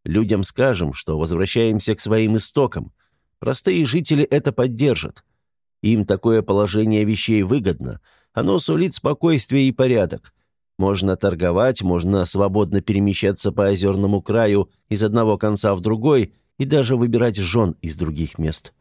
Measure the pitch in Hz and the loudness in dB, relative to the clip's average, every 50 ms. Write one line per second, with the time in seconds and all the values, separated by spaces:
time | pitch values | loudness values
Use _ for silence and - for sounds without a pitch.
0 | - - 80 107 113 98 107 98 98 - - - 127 135 120 87 85 73 67 - | -6 -2 0 0 2 2 0 0 0 -2 0 0 0 0 0 0 -2 -4 -4 -6
1 | - - 78 76 82 80 85 82 95 95 - 117 113 113 110 107 - - 110 - | -6 -4 -4 -2 -2 -2 -2 -2 -2 0 0 0 0 2 0 0 0 -2 -2 -2
2 | - 104 110 110 110 107 110 113 - - - 143 139 120 - 82 - - - _ | -2 0 0 2 2 2 2 0 0 -2 0 0 -2 -2 -2 -6 -12 -12 -16 _
3 | _ _ _ _ _ _ _ _ - 113 131 - - 185 185 170 156 120 123 175 | _ _ _ _ _ _ _ _ -6 -4 -4 -2 -2 0 0 0 0 0 0 -2
4 | 151 - 156 143 147 - 135 147 - 139 117 - 127 131 120 113 143 143 113 78 | 0 0 0 0 2 2 0 0 0 0 -2 0 -2 -2 -2 0 0 0 0 -2
5 | 73 - - - - _ _ _ _ _ _ _ _ _ _ _ - 107 117 110 | -4 -10 -14 -18 -20 _ _ _ _ _ _ _ _ _ _ _ 0 2 2 2
6 | 101 104 98 95 - 117 113 110 98 - 98 101 104 98 95 107 110 110 107 107 | 2 0 0 0 2 2 2 2 2 0 0 0 0 0 0 0 0 2 2 2
7 | 104 104 110 98 - - 110 107 95 95 127 143 98 95 80 65 65 62 52 - | 2 0 -2 -2 0 0 2 2 2 2 0 0 0 -2 -4 -4 -6 -12 -12 -14
8 | _ _ _ _ _ _ - - - - 190 175 - - 160 160 180 175 - - | _ _ _ _ _ _ -6 -2 0 0 0 0 0 0 0 0 -2 -2 -4 -4
9 | - 139 151 - - 170 160 131 - - 127 139 135 135 123 - 131 127 127 110 | -4 -4 -2 0 0 2 2 2 0 0 0 2 2 2 2 2 2 2 2 2
10 | 92 82 - - - - _ _ _ _ _ _ _ _ _ - 92 98 101 90 | 0 0 -4 -10 -14 -18 _ _ _ _ _ _ _ _ _ -2 0 0 0 0
11 | 95 98 92 - - 98 90 80 90 87 85 95 120 131 127 - 95 90 87 87 | 0 0 0 0 0 -2 0 0 0 0 2 2 2 2 0 0 -2 0 0 0
12 | 82 95 101 98 87 - - 95 101 98 95 107 104 80 101 98 - - 101 98 | 0 0 0 0 0 0 0 0 0 0 0 0 0 0 -2 -2 0 0 0 0
13 | 101 101 95 - - 95 - - - 104 - 107 101 98 101 87 98 98 95 98 | 0 0 0 0 -2 -2 -2 -2 -4 -4 -2 0 0 0 2 2 2 0 0 0
14 | 98 98 104 98 - - 104 117 113 104 101 101 92 - _ _ _ - 107 101 | 0 0 0 -2 -2 -2 0 0 2 2 2 2 0 -2 _ _ _ -6 -2 -2
15 | 110 107 104 117 113 107 104 98 - 107 104 98 - 104 98 90 90 107 113 110 | 0 0 2 2 2 2 0 0 0 -2 0 0 0 0 0 0 -2 -2 -2 0
16 | 113 156 147 127 104 - _ _ _ _ _ - 135 135 151 147 131 117 131 120 | 2 2 2 2 2 -2 _ _ _ _ _ -8 -4 0 0 0 2 2 0 0
17 | 123 120 113 117 120 120 98 101 95 85 98 117 110 87 76 - - 80 73 82 | 2 2 2 2 2 0 0 -2 -2 0 2 2 2 0 -2 -4 -8 -10 -6 -6
18 | 87 78 76 76 80 71 - - 80 78 78 - - - - _ | -6 -6 -4 -4 -6 -6 -6 -4 -4 -4 -4 -4 -8 -12 -18 _